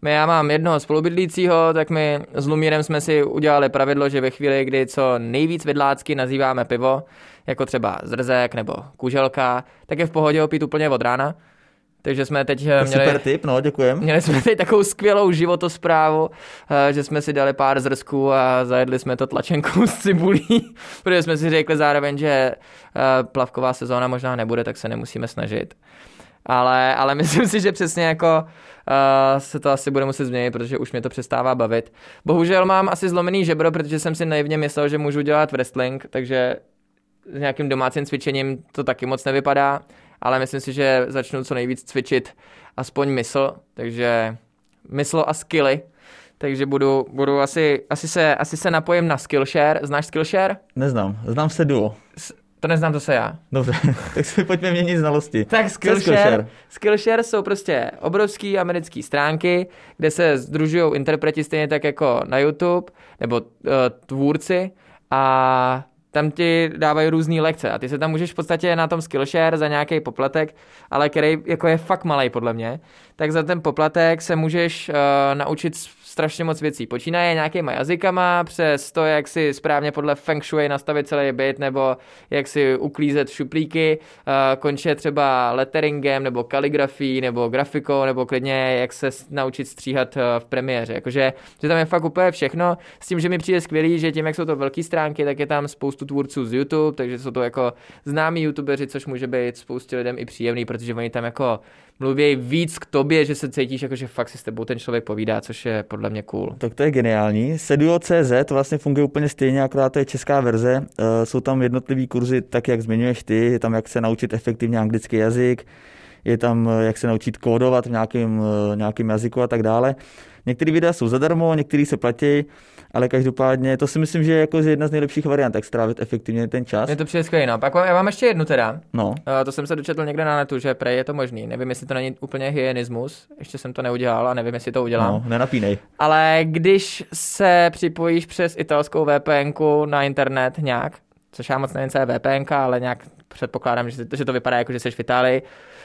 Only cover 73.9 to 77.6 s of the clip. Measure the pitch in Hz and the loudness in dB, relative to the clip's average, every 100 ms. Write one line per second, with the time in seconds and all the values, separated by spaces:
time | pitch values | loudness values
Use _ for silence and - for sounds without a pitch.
73.9 | 165 165 165 - 165 160 170 170 165 - | 2 2 2 0 0 0 0 -2 -4 -4
74.9 | 147 143 139 139 139 143 151 170 156 - | 0 2 4 2 0 -2 -2 -4 -6 -14
75.9 | - - - 156 - 165 156 151 147 113 | -18 -20 -4 -4 -2 -4 -2 -4 -4 -8
76.9 | 120 165 175 175 165 156 175 | -8 -4 0 0 0 -2 -2